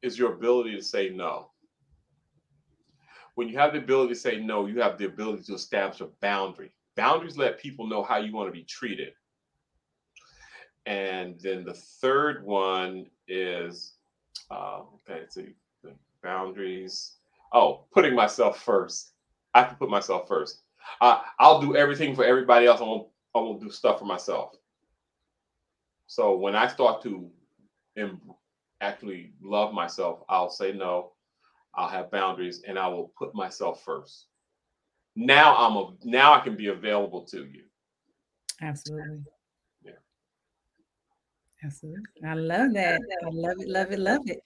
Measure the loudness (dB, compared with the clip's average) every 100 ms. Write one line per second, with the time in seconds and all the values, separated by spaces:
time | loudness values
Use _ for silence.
0 | -8 -2 -2 0 2 2 2 -6 -6 -4
1 | -4 -4 -6 -6 -12 _ _ _ _ _
2 | _ _ _ _ _ _ _ _ _ _
3 | _ -20 -18 -8 -6 2 2 2 2 4
4 | 4 0 -4 -4 -4 -4 -2 0 0 0
5 | -8 -6 -8 -8 -10 -12 -6 -2 -2 -6
6 | -16 _ -4 -2 -4 -8 -20 _ _ -2
7 | 0 0 -2 -2 -2 -2 -12 -12 -6 -6
8 | -2 -2 -4 -6 -8 -10 -18 -12 -12 -10
9 | -12 _ _ _ _ _ _ _ _ _
10 | _ -20 _ _ -20 -20 -20 _ -8 -6
11 | -6 -6 -10 -10 -8 -8 -10 -16 -20 -4
12 | 0 2 0 -4 -4 -2 0 -2 -4 -8
13 | -16 _ _ -6 -6 -6 -10 -12 -20 _
14 | _ _ _ -20 -16 -12 -12 -12 -16 _
15 | -16 -16 -14 -16 -18 -20 _ _ -20 -20
16 | _ _ -10 -8 -8 -8 -8 -8 -10 -12
17 | -14 _ _ _ _ 4 4 2 _ 4
18 | 4 4 2 4 2 2 0 0 0 -10
19 | -14 _ _ _ _ 4 4 0 -2 -2
20 | -2 -4 -2 -4 -4 -12 _ _ -20 6
21 | 6 6 2 8 10 10 4 4 2 2
22 | -4 2 4 4 6 6 8 6 2 -6
23 | -8 _ _ -2 -2 -6 -12 -2 0 0
24 | -4 -8 -6 -6 -6 _ _ _ _ _
25 | _ _ _ _ _ _ _ _ _ _
26 | _ -2 2 2 0 0 0 2 2 2
27 | -6 -10 -12 _ _ _ _ _ _ -10
28 | -10 -10 -20 -20 _ _ _ _ -10 -10
29 | -14 -14 -16 _ -6 -2 -2 -2 -8 -4
30 | -6 -6 -2 -2 -2 -4 -6 -6 -4 -4
31 | -6 _ _ _ _ _ _ -8 -6 -6
32 | -6 -2 -2 -2 -8 -10 -10 -6 -4 -4
33 | -10 _ -12 -8 -10 -6 -8 -8 -10 -12
34 | -12 -20 _ _ _ _ _ _ _ _
35 | _ -6 4 8 8 8 4 2 -6 -10
36 | -2 6 8 8 6 -6 -6 -6 -2 -2
37 | -2 -8 -14 -16 -16 -20 -20 _ _ _
38 | _ _ _ _ _ -12 -10 -10 -12 -14
39 | -14 -16 -18 _ _ _ _ _ -20 -20
40 | _ _ _ _ _ _ _ _ _ _
41 | _ _ _ _ _ _ -16 -14 -16 -16
42 | -18 _ -8 -6 -2 0 0 2 0 0
43 | -2 -8 -8 -6 -4 -6 -4 -2 -2 -2
44 | 0 0 -2 -10